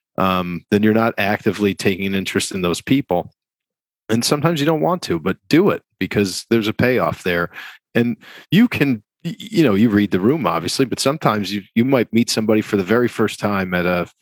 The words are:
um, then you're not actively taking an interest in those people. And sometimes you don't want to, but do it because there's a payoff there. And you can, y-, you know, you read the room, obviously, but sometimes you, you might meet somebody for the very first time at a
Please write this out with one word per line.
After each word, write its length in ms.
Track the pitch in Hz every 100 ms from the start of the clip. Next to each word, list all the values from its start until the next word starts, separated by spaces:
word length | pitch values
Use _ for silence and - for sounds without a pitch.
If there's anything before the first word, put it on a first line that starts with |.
| _ -
um, 480 | 95 92 90 87 -
then 140 | 104
you're 100 | 107
not 200 | 110 113 -
actively 560 | 101 104 110 92 101
taking 320 | 90 110 90 98
an 80 |
interest 380 | 98 92 - -
in 100 | 98
those 200 | 90 82
people. 500 | - 135 - 87 - _ _ _ _ _ _ _ -
And 160 | 113 -
sometimes 340 | 147 160 165
you 60 | 143
don't 160 | 156
want 200 | 160 180
to, 140 | - -
but 200 | 95 - -
do 220 | 151 202
it 120 | 80 _ -
because 480 | 95 110 98 87 -
there's 180 | 117 107
a 60 |
payoff 500 | - 123 123 82 -
there. 280 | 92 87 87 - - - _ 113
And 220 | 120 110 - - -
you 160 | 175 240
can, 340 | - 143 113 _ _
y-, 120 | 170 -
you 240 | - 107
know, 120 | 143 98
you 140 | 117
read 220 | 104 101
the 80 | 95
room, 260 | 101 160 95
obviously, 400 | 82 85 - 131
but 140 | -
sometimes 540 | 131 160 135 107 95
you, 80 | 101 95
you 120 | 113 127
might 260 | 135 110
meet 180 | 113 117
somebody 320 | - 110 110
for 140 | - 101
the 80 |
very 240 | 90 117 120
first 320 | - 107 -
time 340 | 107 98 92
at 120 | 90 87
a 240 | 90 85 _